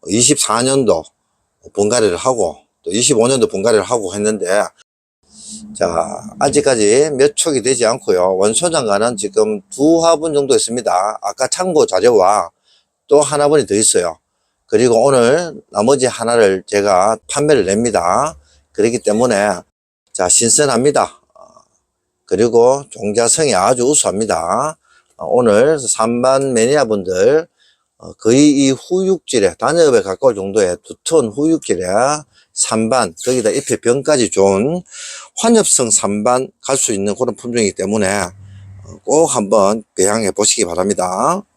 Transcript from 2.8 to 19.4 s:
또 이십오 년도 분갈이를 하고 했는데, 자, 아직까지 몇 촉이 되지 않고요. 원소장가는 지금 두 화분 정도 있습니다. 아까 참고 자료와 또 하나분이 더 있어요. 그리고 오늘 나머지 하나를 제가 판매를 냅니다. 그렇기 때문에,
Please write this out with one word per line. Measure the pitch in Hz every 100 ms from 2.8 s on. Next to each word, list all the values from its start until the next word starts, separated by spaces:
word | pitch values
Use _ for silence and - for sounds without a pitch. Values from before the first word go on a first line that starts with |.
또 | -
이십오 | 101 120 123 117
년도 | 135 110
분갈이를 | 95 104 110
하고 | 92 120 95
했는데, | 101 104 107 90 101 87 _ _ _ _ _ _ - - - - -
자, | 92 82 82 85 - -
아직까지 | 143 143 139 123 104 120 156
몇 | 135 147 -
촉이 | 170 135
되지 | 110 127 110
않고요. | 123 - 92 92 92
원소장가는 | 104 110 175 160 117 101 113 110
지금 | 101 101 107 104 _
두 | - 147 165
화분 | 165 160 160
정도 | 143 139
있습니다. | 117 - 120 101 90 101 107
아까 | 101 - 131
참고 | - 185 156 123
자료와 | 190 123 113 92 104 85 _ _ _ _ _ _
또 | 147
하나분이 | 139 147 147 151 107
더 |
있어요. | 101 110 101 87 80 _ _ _ _ _
그리고 | 110 123 113
오늘 | 131 135 117 156 170 - _
나머지 | 104 110 139 123
하나를 | - 117 120 104 95 -
제가 | 104 101 90 101 110 -
판매를 | - 147 139 92
냅니다. | 101 120 101 85 104 151 - _ _ _
그렇기 | - 110 120
때문에, | - 107 123 101